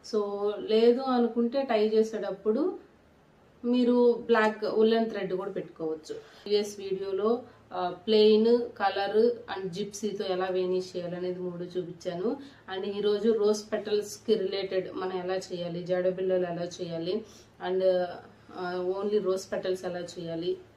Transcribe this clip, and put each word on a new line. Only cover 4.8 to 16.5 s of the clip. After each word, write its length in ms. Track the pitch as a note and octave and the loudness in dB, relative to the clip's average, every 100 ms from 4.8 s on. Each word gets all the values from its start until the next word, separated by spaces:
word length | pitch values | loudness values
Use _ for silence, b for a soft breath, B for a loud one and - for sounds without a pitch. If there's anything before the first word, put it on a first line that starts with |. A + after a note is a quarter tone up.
| A3 A3+ A3+ | 4 4 2
థ్రెడ్ 240 | G3+ F#3+ | -2 -4
కూడా 180 | F#3 G3 | -4 -4
పెట్టుకోవచ్చు. 640 | F#3+ E3 - D#3+ D#3 - | -8 -10 -8 -6 -6 -10
ప్రీవియస్ 640 | - - - G3+ G#3 G#3 - | -14 -14 -16 0 0 0 -6
వీడియోలో, 640 | G3 F#3+ F#3+ F#3+ G#3+ B3 B B - | -6 -4 -4 0 0 0 B B -12
ఆ, 160 | F3+ F3+ | -6 -4
ప్లెయిన్, 680 | F3 - G#3+ G#3+ G#3+ A3+ A#3+ A#3 - | -4 2 6 8 8 6 4 2 -2
కలర్ 400 | G3 G3 G3+ G#3+ A#3+ A#3+ - | -2 0 0 4 4 2 -8
and 180 | F#3+ F#3 | -8 -6
జిప్సీతో 560 | F3 G#3 - G#3+ G3 G3 | -6 -8 -4 -6 -4 -4
ఎలా 200 | F#3 F#3 | -2 0
వేణీస్ 520 | F#3 F#3 F#3 F#3 F3+ | 0 0 -2 -2 -8
చేయాలనేది 420 | F3 F3 F3+ F3+ | -6 -6 -6 -4
మూడు 240 | F3+ F3 | -8 -8
చూపించాను. 760 | F3 F3+ E3+ - F3+ F3 G#3+ C#4 B B - F#3+ | -8 -8 -8 -8 -8 -4 -4 -4 B B -12 -8
And 100 | G3+ | -6
ఈరోజు 460 | G3+ G#3 G#3 A3+ | -2 0 2 2
రోజ్ 400 | G#3+ G#3 G#3+ - | 4 4 2 -2
పెటల్స్‌కి 640 | G#3+ A3 G#3 G3+ - - G3+ | -6 0 -2 -2 -10 0 0
రిలేటెడ్ 580 | F#3+ G3 F#3+ F#3 E3 | 2 -4 -2 -2 -4
మనం 200 | F#3 F#3 | -6 -6
ఎలా 220 | F#3 F3+ F#3+ | -4 -4 -4
చేయాలి, 480 | - F3+ F3 E3+ | -4 -8 -6 -6
జడ 260 | E3+ F3+ F#3 | -2 0 0
బిళ్ళలు 360 | F3+ F#3+ F#3 | 0 0 2
ఎలా 200 | F3 | 0